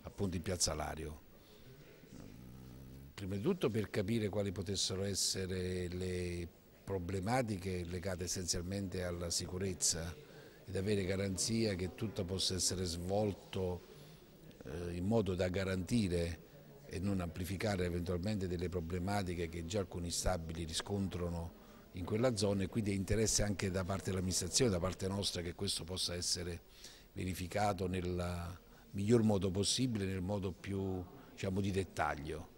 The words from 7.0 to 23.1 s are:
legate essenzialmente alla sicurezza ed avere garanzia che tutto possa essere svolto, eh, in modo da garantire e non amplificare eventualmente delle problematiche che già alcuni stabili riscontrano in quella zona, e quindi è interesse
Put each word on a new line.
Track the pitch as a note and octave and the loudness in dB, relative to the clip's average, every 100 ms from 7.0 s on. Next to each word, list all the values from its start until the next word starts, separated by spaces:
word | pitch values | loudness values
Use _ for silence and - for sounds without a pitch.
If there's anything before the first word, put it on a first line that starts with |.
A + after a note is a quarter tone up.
| F2 F#2+ F#2 B2+ A#2 G2+ F#2 F#2 E2+ | -2 -2 2 2 2 0 -2 -2 -2
legate | F2+ F2+ F2+ F2+ | -4 -4 -4 -2
essenzialmente | - F2 F#2 F2 G2 G2 F#2 | -2 0 -2 0 -2 -2 -2
alla | F2+ F2 F2 | -2 -2 -2
sicurezza | E2+ F2 F2+ F#2+ F2 - E2+ E2 E2 - - - - - | -2 -2 -2 -2 0 0 2 -2 -8 -14 -18 -18 -18 -6
ed | G2 | -2
avere | F#2+ G#2 F2+ | 2 2 2
garanzia | F#2+ G2 F#2 - A2+ A2+ F#2+ | 0 0 0 0 2 2 2
che | F2+ - | -2 -2
tutto | A2+ - F2+ | -6 -2 -2
possa | F#2+ - F#2 | 0 0 2
essere | - F2+ | 2 2
svolto, | F#2 E2+ F2 G2+ G#2+ F#2 - G2 F#2 F2 - - - - - - - - - | -2 -2 0 2 2 0 -6 -2 0 -2 -8 -18 -18 -20 -20 -20 -20 -16 -8
eh, | D2+ F2 F2 | -6 -4 -2
in | F#2 | 2
modo | A2+ F#2+ F2+ | 4 4 2
da | F#2 | 2
garantire | F2+ F#2+ F#2+ F2+ A#2+ G2 F2 E2+ E2+ - - - - - | 2 2 0 2 4 4 4 2 -2 -10 -20 -18 -18 -8
e | - | -4
non | F#2+ G2 | 0 0
amplificare | F2 E2+ F2+ F#2+ G#2+ G2+ F2+ | 0 -4 -4 -2 0 2 2
eventualmente | F2 E2+ F2+ F#2 G#2+ F#2 | 0 0 0 0 0 0
delle | F2 F2 | 0 0
problematiche | F2+ D#2+ F2+ F2+ G2+ F#2 E2+ E2+ | -2 -2 -2 0 0 0 -2 -2
che | E2+ E2 | -4 -2
già | G#2 | -2
alcuni | F#2 F2+ E2+ | -2 -2 -2
stabili | - - F#2 E2 E2 | 0 2 0 -2 -4
riscontrano | E2 D#2+ - G2+ F#2+ E2+ F2 E2+ E2+ - - - - | -2 -4 -2 0 0 0 -2 -2 -4 -10 -20 -20 -14
in | F2+ F2 | -8 -2
quella | G#2+ B2+ A2 | 2 2 4
zona, | G2+ G2+ | 2 4
e | F#2 | 2
quindi | A#2+ G#2 | 2 2
è | |
interesse | G2+ F#2+ | 2 2